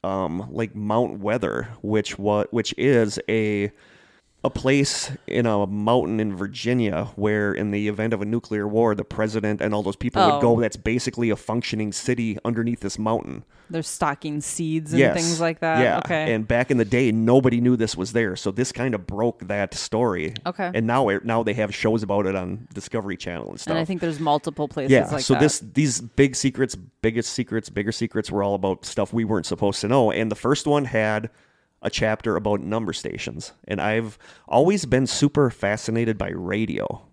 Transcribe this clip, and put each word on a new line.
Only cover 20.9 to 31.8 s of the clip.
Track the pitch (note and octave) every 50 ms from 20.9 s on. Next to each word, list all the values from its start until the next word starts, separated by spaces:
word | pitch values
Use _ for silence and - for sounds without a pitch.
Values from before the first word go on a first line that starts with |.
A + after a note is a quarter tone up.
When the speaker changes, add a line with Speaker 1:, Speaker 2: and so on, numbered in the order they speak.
| A#2+ C3 C3 G#2 G2 - -
Speaker 1:
now | A#2 A2+ A2+ A2+
they | A2 G2+
have | A2 G#2+ G2+ G2
shows | - - A2 A2 A2+ G#2+
about | F#2+ G2+ G2+ G2+
it | F#2+ G2
on | F#2+ F2+ F2+ F#2+ G#2+ A#2+ - -
Discovery | G2+ - - - A2+ G2+ G2+ F2+
Channel | - - - F2 D#2 A1 G1+
and | G1+ -
stuff. | - -
Speaker 2:
And | D#3+ E3
I | E3
think | D#3+ F#3+ E3+
there's | F3 E3+ D#3 C#3+
multiple | D#3+ D3+ D3 D3 - E3+ - - D3+
places | C3 - D#3 C3 C3+
Speaker 1:
Yeah, | C3+ A#2+ - -
Speaker 2:
like | D3+ C#3 C3
Speaker 1:
so | - C3
Speaker 2:
that. | -
Speaker 1:
this, | D3 D3+ - -
these | - G#2+ - C3+ D3+ C#3 A#2+ -
big | A#2+ A#2 _ - C#3 C#3 B2+
secrets, | - - C3+ - B2 C3+ A#2+ -
biggest | F#2+ F2+ - _ _ - A2+ A2+ A#2+ A2+ -
secrets, | - - B2 - G#2+ A2+ - -
bigger | - G2+ G2+ A2 A2+
secrets | - A#2 A2 - A2+ G#2 -
were | F2+ G2+ G2+
all | G2+ G2+
about | F#2+ F#2 F#2+ F#2 - -
stuff | - - A#2 G2+ - -
we | A#2 A2+
weren't | G2+ G#2+ F#2+ D#2+
supposed | - F#2 - G#2 G2+ G2 -
to | -
know. | G#2 B2+ C#3 A#2 G#2+
And | - F2+ A2+ A2
the | G#2
first | - - A#2+ D3 - -
one | D3+ D3 D3 C#3
had | A#2+ A#2+ A2 A2 G#2+ G#2+ G#2+ A2+ A#2+ _ _ _ _ _ _ _ _ _ _